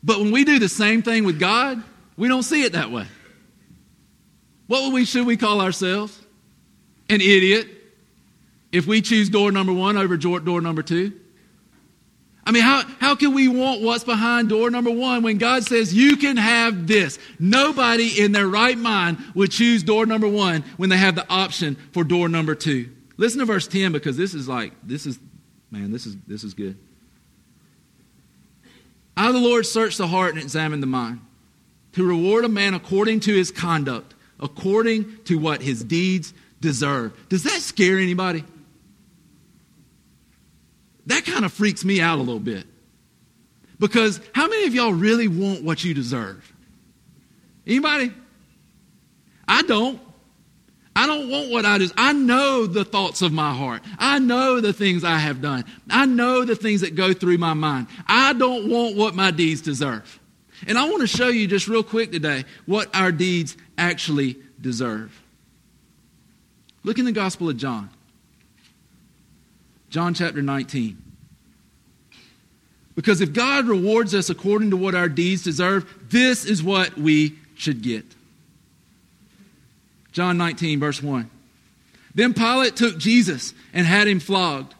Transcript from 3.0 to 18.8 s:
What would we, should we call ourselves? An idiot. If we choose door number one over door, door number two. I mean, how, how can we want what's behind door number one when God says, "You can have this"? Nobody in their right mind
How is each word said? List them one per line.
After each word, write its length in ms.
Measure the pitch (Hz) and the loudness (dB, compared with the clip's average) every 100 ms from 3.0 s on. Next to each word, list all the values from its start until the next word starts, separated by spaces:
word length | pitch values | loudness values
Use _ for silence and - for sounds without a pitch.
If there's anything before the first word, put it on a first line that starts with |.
| 92 - - - _ _ _ - _ _ _ _ _ _ _ _ - | -10 -14 -20 -20 _ _ _ -20 _ _ _ _ _ _ _ _ -4
What 160 | 254 | -2
would 100 | 269 | 0
we, 120 | 254 247 | 0 0
should 200 | 247 240 | 0 0
we 120 | 226 | 0
call 240 | 220 208 | 2 0
ourselves? 580 | 190 180 185 196 214 - _ _ _ _ _ _ _ _ _ | 0 -2 -2 -2 -6 -12 _ _ _ _ _ _ _ _ _
An 120 | 208 | 2
idiot. 460 | 190 196 185 208 220 - - _ _ _ _ _ _ _ _ | 6 6 6 2 0 -16 -20 _ _ _ _ _ _ _ _
If 160 | 175 156 | -4 2
we 140 | 220 | 0
choose 280 | 208 226 208 | 2 2 2
door 220 | 208 202 | 2 2
number 220 | 196 190 | 2 0
one 220 | 185 185 208 | 0 0 0
over 220 | 196 175 | 0 0
door, 220 | 175 180 | -2 -2
door 180 | 160 175 | -2 -2
number 240 | 165 160 | -2 -4
two. 300 | 151 170 196 196 _ _ _ _ _ _ _ _ _ _ _ _ - | -2 -2 -2 -6 _ _ _ _ _ _ _ _ _ _ _ _ 2
I 60 | |
mean, 100 | 233 | 4
how, 220 | 233 277 233 262 | 6 4 0 -2
how 160 | 262 285 | 0 2
can 180 | 294 | 2
we 140 | 269 262 | 4 4
want 340 | 247 262 240 | 4 0 0
what's 220 | 226 233 | -2 -2
behind 460 | 233 226 233 240 220 | -2 0 2 2 2
door 200 | 214 233 | 2 2
number 220 | 240 240 | 0 0
one 320 | 233 254 247 | 0 -2 0
when 140 | 226 208 | 0 2
God 260 | 233 254 | 2 0
says, 300 | 220 233 220 | 2 0 2
"You 240 | 190 277 285 | 6 6 6
can 200 | 285 247 | 2 0
have 480 | 214 233 233 196 165 | 2 2 2 -2 2
this"? 320 | 214 170 - - - | 2 2 -4 -18 -2
Nobody 840 | 170 247 285 269 247 233 233 202 | 2 4 2 2 2 2 0 2
in 120 | 208 | 2
their 140 | 202 196 | 4 2
right 300 | 202 240 | 2 2
mind 400 | 247 | 2